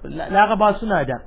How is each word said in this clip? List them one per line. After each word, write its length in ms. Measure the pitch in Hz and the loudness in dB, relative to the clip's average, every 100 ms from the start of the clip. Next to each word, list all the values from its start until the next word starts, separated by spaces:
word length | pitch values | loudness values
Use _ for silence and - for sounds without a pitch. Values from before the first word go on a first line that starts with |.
La-, 260 | 139 147 - | -12 -10 -2
Laraba 500 | 190 208 214 214 202 | 2 2 4 2 0
suna 240 | 220 185 131 | -2 -2 -2
da 140 | 120 | -6